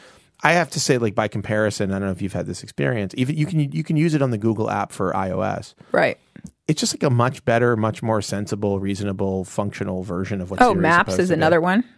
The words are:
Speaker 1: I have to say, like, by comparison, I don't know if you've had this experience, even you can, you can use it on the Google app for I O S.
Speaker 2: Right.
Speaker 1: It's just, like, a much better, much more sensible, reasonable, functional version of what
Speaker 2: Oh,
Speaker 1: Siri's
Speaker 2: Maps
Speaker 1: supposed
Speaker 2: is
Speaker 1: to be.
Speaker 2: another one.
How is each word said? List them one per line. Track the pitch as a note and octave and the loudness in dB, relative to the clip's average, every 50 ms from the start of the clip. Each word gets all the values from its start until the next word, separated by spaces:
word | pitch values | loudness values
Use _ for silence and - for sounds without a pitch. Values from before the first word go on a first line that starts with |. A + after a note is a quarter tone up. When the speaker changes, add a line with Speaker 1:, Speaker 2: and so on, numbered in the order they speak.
| - - - - _ _ _ _ - | -20 -20 -20 -20 _ _ _ _ 2
Speaker 1:
I | D3+ E3 | 4 4
have | F3 E3+ - | 4 2 0
to | - D#3 | -2 -4
say, | - - D3 B2 | 0 2 2 2
like, | A#2 A2 G2 | 2 0 0
by | A2+ A2 G#2+ | 0 -2 -2
comparison, | - A2 G2 - A2 G#2+ G#2+ G#2+ G2+ - G#2 F#2+ F#2+ | -2 -4 -4 -2 0 2 2 0 0 0 -2 -2 -2
I | G2 | -2
don't | G2 G2 | -2 -2
know | F#2 | -4
if | E2+ | -4
you've | G2+ F#2+ - | -4 -6 -4
had | F2+ F2 | -4 -6
this | G2 F#2+ - - | -6 -8 -10 -12
experience, | - - - C#3+ C#3 B2+ A2+ G2+ F#2 - | -14 -6 -2 -2 0 0 -2 -4 -4 -2
even | - B2+ B2 D#3 | -2 -2 -2 0
you | D#3 D3+ | -2 -2
can, | - - D#3 D3 C#3 C#3+ | 0 0 0 0 0 -2
you | D#3 D#3 | -6 -2
can | - E3 | 0 2
use | D3+ D#3 E3+ D#3 | 2 2 2 2
it | D3+ C#3 | 2 2
on | C3 A#2+ | 2 0
the | G#2 | 0
Google | G#2+ A2+ A2 G#2 A2 G#2+ | 2 0 0 0 0 -2
app | G2+ G#2 G2+ - | -2 -2 -4 -4
for | - - G#2 F2+ - | -4 -4 -2 -2 0
I | G2 F#2+ F#2+ | 0 -2 -2
O | F#2 F#2+ | -2 -2
S. | G2 G2+ G2+ F#2+ - - - _ - _ - | -2 -2 -2 -4 -8 -12 -18 _ -18 _ 0
Speaker 2:
Right. | - - C3 - - _ _ _ - - - - _ _ | 2 2 2 0 -4 _ _ _ -18 -18 -18 -20 _ _
Speaker 1:
It's | - D#3+ - | -2 0 0
just, | - A3+ - | 0 -2 -2
like, | - - | 0 0
a | D3+ B2+ | 2 4
much | A#2+ A#2 B2+ C3 - - | 4 2 2 0 -2 -2
better, | - A#2 A#2 B2 A#2+ A#2+ | 0 2 4 4 2 2
much | A2 G#2+ A2 G#2+ - - | 2 0 -2 -2 -2 -2
more | A2+ A2 G#2+ | -2 0 0
sensible, | G2+ - - G2+ G#2 G2+ - G2+ G#2 G#2 G2+ G2 | -2 -4 -6 -6 -4 -4 -6 -2 -2 0 0 0
reasonable, | G2 G2 G2+ F#2+ G#2 G2+ F#2+ F#2 G2+ G2 F#2+ F#2+ F#2 | -2 -4 -4 -4 -4 -4 -2 -2 -2 -2 -2 -2 -4
functional | - - - G#2 G2+ F#2 - G#2 G2+ F#2 F#2 F#2 | -4 -4 -4 -4 -4 -4 -6 -6 -6 -4 -6 -6
version | G#2 F2+ F2 F#2+ D#2+ G#2 G2 | -6 -4 -4 -4 -4 -4 -6
of | F2+ F2+ | -6 -6
what | G2 - | 2 4
Speaker 2:
Oh, | B3 B3 G#3+ | 4 4 4
Speaker 1:
Siri's | F3 F3 | 4 4
Speaker 2:
Maps | D#3+ E3+ F3 G3+ - F#3+ | 4 4 4 4 2 2
Speaker 1:
supposed | F#3 | 0
Speaker 2:
is | F3+ F#3 | 2 2
Speaker 1:
to | E3+ | 2
be. | D#3+ | 4
Speaker 2:
another | D#3+ D#3+ F3 E3 | 4 4 4 4
one. | D#3+ F3 F3+ G#3+ B3 - - | 4 4 2 2 0 -2 -8